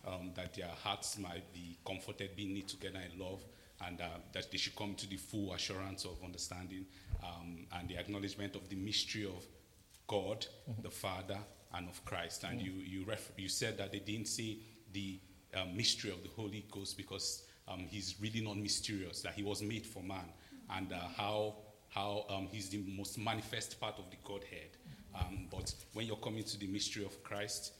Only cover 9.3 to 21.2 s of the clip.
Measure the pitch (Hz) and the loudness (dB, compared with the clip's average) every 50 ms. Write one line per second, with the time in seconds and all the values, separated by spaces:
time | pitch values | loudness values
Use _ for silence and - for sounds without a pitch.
9.3 | 92 90 - - - - - - - - - - - - - - 107 101 92 95 | 0 -4 -6 -10 -14 -18 -20 -20 -20 -20 -20 -20 -20 -10 0 4 6 6 6 6
10.3 | 110 113 - - - - - - 113 107 101 98 - - - 98 92 92 95 95 | 2 2 0 -4 -4 -10 -6 -4 -2 -2 -2 -4 -4 0 0 2 2 2 0 0
11.3 | 98 101 104 - - - - - - 90 90 90 87 - - - 101 87 85 85 | -2 -2 -2 -6 -12 -16 -12 -4 -2 -2 -2 -2 -4 -6 -4 0 0 2 2 0
12.3 | - - - 87 90 - 95 92 92 95 - 90 92 95 92 104 107 104 - - | -2 -2 0 0 0 2 2 0 0 -2 -2 -2 -2 0 2 2 0 0 0 -6
13.3 | - - 101 104 - - 120 113 107 98 98 98 - 101 98 107 104 113 104 - | -4 -2 0 2 4 4 4 4 4 2 0 2 0 0 2 2 2 2 2 2
14.3 | - - 113 110 104 110 - - - - - - 95 98 98 95 92 95 - - | 2 2 2 2 0 -2 -6 -12 -16 -16 -14 -4 -2 0 0 0 -2 -4 -8 -14
15.3 | - - - - - 95 92 90 87 104 117 - - - - 104 92 87 - - | -18 -20 -14 -2 0 2 2 2 2 6 6 6 6 6 4 0 0 -2 -6 -6
16.3 | - 113 110 104 101 107 104 - - 101 98 - - - 98 - 95 98 - - | -4 -2 -2 -2 -2 -4 -6 -4 -6 -4 -2 -2 -2 -4 -4 -4 -2 0 2 2
17.3 | - - - - - - - - 95 90 92 - 104 101 90 95 - 95 104 110 | 0 0 -6 -12 -18 -16 -8 -6 -4 -4 -2 -2 -2 -2 0 -2 0 0 0 4
18.3 | 110 113 113 107 101 104 104 98 - - - - 107 98 92 85 80 - - 87 | 4 4 2 4 2 2 4 4 4 4 4 2 2 2 2 0 -2 0 0 0
19.3 | 87 101 101 101 101 - 104 101 - 107 110 - - 95 90 95 98 92 90 82 | 0 2 2 4 4 4 4 2 2 0 -2 -4 -6 -4 -2 -2 -2 -2 -4 -6
20.3 | - - - - - - - - 98 95 95 90 92 90 87 87 - - | -10 -14 -16 -14 -14 -14 -6 -2 0 0 2 2 0 0 -2 -2 2 2